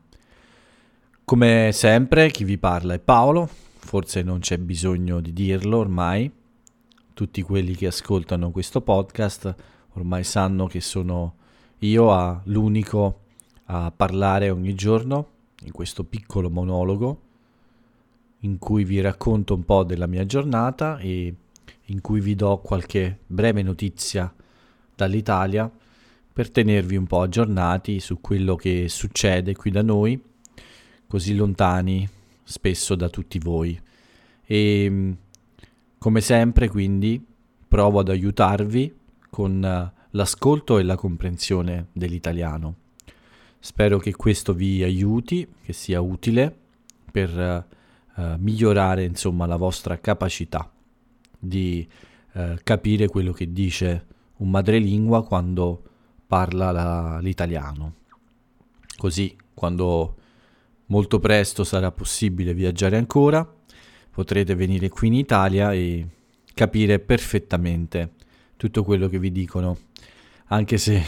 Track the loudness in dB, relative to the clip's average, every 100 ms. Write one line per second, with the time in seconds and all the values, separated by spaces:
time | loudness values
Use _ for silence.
0 | _ _ _ _ _ _ _ _ _ _
1 | _ _ 2 4 6 6 4 4 6 6
2 | 6 6 4 2 -2 0 0 0 -2 -4
3 | 2 4 4 2 0 -8 -20 -20 -6 -4
4 | -2 -4 -4 -4 -4 -4 -4 -2 -2 0
5 | -2 -4 -4 -4 -2 0 0 0 0 0
6 | 0 0 -2 -8 _ _ _ _ _ _
7 | _ -8 -6 -6 -2 -2 -2 -2 -4 -4
8 | -2 -2 0 -2 -2 -4 -4 -2 0 0
9 | 0 -4 -4 -4 -8 -10 -14 _ _ -8
10 | -4 -4 -2 0 0 0 -2 -4 -6 -4
11 | -2 -2 -4 -8 _ _ _ -4 2 6
12 | 6 6 2 -4 -2 0 2 2 0 0
13 | 0 -2 _ _ -20 _ -8 -4 -4 -2
14 | -2 2 2 2 0 0 -4 -2 0 0
15 | 0 -4 -6 _ _ -20 -16 -12 -10 -10
16 | -10 -10 -6 -4 -2 -2 -2 0 0 0
17 | -2 -6 _ _ _ _ _ _ _ _
18 | _ _ _ _ -6 -4 -2 0 2 0
19 | 0 0 0 0 0 -2 2 2 2 -2
20 | -2 -2 -2 -2 0 0 0 -2 -4 -4
21 | -6 -4 -6 -10 _ _ -20 -20 -10 -8
22 | -2 -2 0 0 0 0 -2 -4 -2 -2
23 | -2 -4 -8 0 2 2 -2 -2 -6 -6
24 | -6 -4 -4 -8 _ _ _ _ _ -4
25 | -2 0 0 0 0 0 -2 -8 _ _
26 | _ _ _ -6 -2 2 4 2 2 -2
27 | 0 0 0 0 0 2 0 0 -2 -6
28 | -6 -8 -2 0 0 0 0 0 -2 -4
29 | -6 0 2 2 0 -4 -2 0 2 2
30 | 2 -2 -8 _ -20 -20 -20 -20 _ _
31 | -8 -4 0 2 2 2 2 2 0 0
32 | -4 -8 _ _ -18 -4 -2 -2 -2 -2
33 | -2 -6 -8 -6 -2 -2 -2 -6 -14 _
34 | _ _ _ _ -2 2 4 4 2 0
35 | -2 -4 _ -20 _ _ -20 _ _ -4
36 | 0 2 4 4 4 4 2 0 -2 0
37 | 0 -2 -8 _ _ _ 0 4 4 4
38 | 2 0 0 2 2 2 0 -2 -2 -8
39 | _ _ _ -4 -2 0 0 -2 -4 -12
40 | _ -2 -2 0 2 2 2 2 2 0
41 | -4 -4 -6 -6 -2 -2 -2 -6 -8 -6
42 | -6 -4 -4 -4 -4 -6 -8 -10 _ _
43 | -20 -20 _ _ _ _ -6 2 4 4
44 | 0 0 0 0 0 0 0 0 0 2
45 | 0 0 -2 -4 -4 -12 -14 -10 -4 -2
46 | -2 -2 0 2 2 -2 _ _ _ _
47 | -6 -4 -2 -2 -2 -4 -8 _ _ _
48 | _ -8 -6 -2 -2 2 4 4 2 2
49 | -2 -4 -2 -2 -2 0 -2 -4 -6 -4
50 | -2 -2 -2 -6 -6 -8 -8 _ _ _
51 | _ _ _ _ -6 -2 -2 -4 -8 -16
52 | -20 _ _ -8 -6 -4 -2 0 2 2
53 | 2 0 -2 -4 -6 -2 -2 0 -2 -2
54 | -8 _ _ -6 0 0 4 4 4 2
55 | 2 2 2 -2 0 0 -2 -4 -12 _
56 | _ _ -2 0 0 0 0 0 -2 -2
57 | -4 -4 -4 -4 -4 -4 -8 -10 -10 -14
58 | _ _ _ _ _ _ _ _ -20 -6
59 | -4 -2 -4 -6 _ -6 -4 0 0 0
60 | -2 -8 _ _ _ _ _ _ -2 0
61 | 2 2 4 4 2 -2 -2 0 -2 -4
62 | -6 -2 -2 0 -2 0 0 0 2 2
63 | 2 4 4 4 -2 -10 _ -20 -20 -20
64 | _ -8 -2 0 0 0 0 0 -2 0
65 | 2 2 2 2 4 2 2 0 -2 -4
66 | -8 -14 _ _ _ -2 0 2 2 2
67 | 2 0 0 -4 -2 -2 0 -2 -4 -4
68 | -6 -10 _ _ _ -6 -4 -2 0 2
69 | 0 -2 -2 -4 -4 -2 -2 -4 -10 -20
70 | -20 -20 -20 _ -4 -2 0 0 2 2